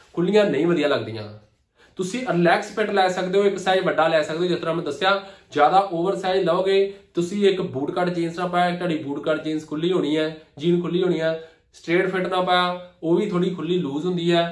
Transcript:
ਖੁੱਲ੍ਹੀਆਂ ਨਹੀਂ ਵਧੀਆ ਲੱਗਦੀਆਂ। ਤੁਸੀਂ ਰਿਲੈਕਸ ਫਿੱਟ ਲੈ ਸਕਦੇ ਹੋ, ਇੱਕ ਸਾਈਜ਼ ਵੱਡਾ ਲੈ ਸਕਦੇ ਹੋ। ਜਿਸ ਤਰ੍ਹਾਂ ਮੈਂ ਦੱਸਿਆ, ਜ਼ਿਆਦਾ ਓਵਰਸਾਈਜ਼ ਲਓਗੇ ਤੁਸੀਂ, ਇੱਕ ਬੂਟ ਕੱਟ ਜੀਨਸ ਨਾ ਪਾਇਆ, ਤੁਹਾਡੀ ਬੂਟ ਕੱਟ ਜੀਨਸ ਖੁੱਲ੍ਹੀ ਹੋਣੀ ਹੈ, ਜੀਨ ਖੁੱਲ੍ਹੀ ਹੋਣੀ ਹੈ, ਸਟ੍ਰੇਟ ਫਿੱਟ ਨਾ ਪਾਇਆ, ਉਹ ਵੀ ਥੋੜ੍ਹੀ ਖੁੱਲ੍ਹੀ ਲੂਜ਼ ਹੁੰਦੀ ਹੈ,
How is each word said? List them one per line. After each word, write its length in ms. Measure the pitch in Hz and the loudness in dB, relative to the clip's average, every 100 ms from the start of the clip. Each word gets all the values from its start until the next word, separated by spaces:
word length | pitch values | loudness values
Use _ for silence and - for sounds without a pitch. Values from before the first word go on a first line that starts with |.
| _ | _
ਖੁੱਲ੍ਹੀਆਂ 300 | - 175 208 | -2 2 4
ਨਹੀਂ 220 | 202 135 170 | 4 2 2
ਵਧੀਆ 220 | 170 147 | 2 2
ਲੱਗਦੀਆਂ। 400 | 131 110 110 104 104 _ _ _ _ _ - | -2 -4 -10 -12 -16 _ _ _ _ _ -8
ਤੁਸੀਂ 220 | 185 247 254 | -6 -6 -2
ਰਿਲੈਕਸ 440 | 170 175 202 208 | 2 4 2 0
ਫਿੱਟ 160 | - 202 | -4 -2
ਲੈ 180 | 196 185 | 2 2
ਸਕਦੇ 300 | 185 180 190 | 0 0 2
ਹੋ, 60 | |
ਇੱਕ 140 | 202 196 | 2 0
ਸਾਈਜ਼ 260 | - 190 | 0 0
ਵੱਡਾ 220 | 170 147 160 | 2 2 2
ਲੈ 120 | 160 | 2
ਸਕਦੇ 160 | 151 160 | 0 -2
ਹੋ। 100 | 180 | -2
ਜਿਸ 100 | 170 | -2
ਤਰ੍ਹਾਂ 160 | 170 | -2
ਮੈਂ 100 | 165 | -4
ਦੱਸਿਆ, 260 | 160 - 190 196 - - _ | -4 -2 0 0 -4 -20 _
ਜ਼ਿਆਦਾ 260 | 139 147 185 196 | 2 6 6 2
ਓਵਰਸਾਈਜ਼ 520 | 165 175 175 185 190 | -2 -2 -2 0 0
ਲਓਗੇ 480 | 170 175 190 196 196 - - | 2 2 2 2 2 -4 -10
ਤੁਸੀਂ, 320 | - 170 208 196 | -4 -4 2 2
ਇੱਕ 120 | 180 | 2
ਬੂਟ 280 | 135 127 147 | -2 -4 -4
ਕੱਟ 180 | 180 180 | -2 -2
ਜੀਨਸ 280 | 175 170 170 | 0 -4 -4
ਨਾ 80 | 180 | -2
ਪਾਇਆ, 300 | 175 180 175 | 0 0 0
ਤੁਹਾਡੀ 220 | 175 156 | -2 -4
ਬੂਟ 240 | 135 143 | -4 -6
ਕੱਟ 180 | 151 156 | -2 -2
ਜੀਨਸ 220 | 151 156 156 | -2 -6 -6
ਖੁੱਲ੍ਹੀ 220 | 151 170 | -4 0
ਹੋਣੀ 240 | 180 143 156 | 0 0 0
ਹੈ, 200 | 156 160 - - | -2 -6 -18 -4
ਜੀਨ 220 | 160 175 | 0 2
ਖੁੱਲ੍ਹੀ 200 | 170 175 | 0 0
ਹੋਣੀ 180 | 180 160 | 0 0
ਹੈ, 120 | 160 160 - _ _ | 0 -2 -8 _ _
ਸਟ੍ਰੇਟ 360 | - - 175 185 | -20 0 0 2
ਫਿੱਟ 160 | 185 175 | -2 -2
ਨਾ 140 | 185 | -2
ਪਾਇਆ, 380 | 180 180 180 180 - _ | 2 2 2 -4 -10 _
ਉਹ 140 | 160 180 | 0 0
ਵੀ 120 | 208 | 2
ਥੋੜ੍ਹੀ 200 | 175 180 | 0 -2
ਖੁੱਲ੍ਹੀ 240 | 175 156 180 | -2 -2 -2
ਲੂਜ਼ 280 | 139 143 175 | -2 -4 -4
ਹੁੰਦੀ 240 | 180 170 | -2 0
ਹੈ, 120 | 170 170 | 2 0